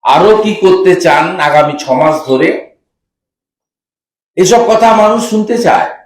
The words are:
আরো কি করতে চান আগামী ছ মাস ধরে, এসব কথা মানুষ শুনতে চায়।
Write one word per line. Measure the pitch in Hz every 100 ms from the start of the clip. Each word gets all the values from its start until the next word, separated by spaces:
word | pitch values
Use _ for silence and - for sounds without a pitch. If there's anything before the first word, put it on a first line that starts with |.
আরো | - 147 196 214
কি | 214 -
করতে | 190 185 185 180
চান | 170 147 165 151 147
আগামী | 151 147 139
ছ | - 127
মাস | 156 156 -
ধরে, | 131 - - - _ _ _ _ _ _ _ _ _ _ _ _ _ _ _ _ -
এসব | 185 233 233
কথা | 220 226 220
মানুষ | 214 226 -
শুনতে | 214 214 233 185
চায়। | 110 - -